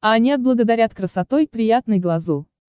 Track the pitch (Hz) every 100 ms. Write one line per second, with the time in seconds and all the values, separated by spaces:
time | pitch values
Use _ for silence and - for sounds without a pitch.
0 | 214 226 233 285 254 247 226 233 226 -
1 | 185 - 180 277 311 233 220 226 247 208
2 | 180 165 165 147 151 _